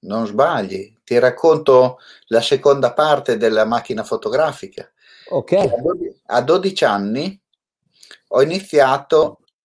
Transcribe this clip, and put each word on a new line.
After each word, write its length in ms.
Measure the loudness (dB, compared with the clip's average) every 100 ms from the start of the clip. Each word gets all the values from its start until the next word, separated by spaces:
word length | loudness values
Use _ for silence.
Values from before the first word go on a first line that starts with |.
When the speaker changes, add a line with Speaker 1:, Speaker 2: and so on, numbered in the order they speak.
Speaker 1:
non 240 | -8 -6 -4
sbagli. 680 | 0 0 -2 -6 -8 -12 _
Ti 160 | -2 2
racconto 800 | 2 2 2 2 4 6 4 0 -18 -20 -2
la 140 | -2
seconda 520 | 0 2 2 2 0
parte 420 | 0 0 0 -2 -2
della 300 | 0 0 0
macchina 380 | -2 -4 -8
fotografica. 840 | -6 -6 -4 -2 -2 -4 -14 -16 -20 _ _ _ -8
Speaker 2:
Ok. 140 | -6 0
Speaker 1:
che 80 | 0
a 240 | 0 -2
dodi-, 400 | -4 -6 -8 -12 -6
a 160 | -2
dodici 440 | 0 0 -2 -2 0
anni 560 | 0 -2 -6 -8 -12 _ _ _ _ _ _ -20 -20 _
ho 120 | 0
iniziato 1000 | 0 -2 -2 2 2 0 0 0 0 -4 _ _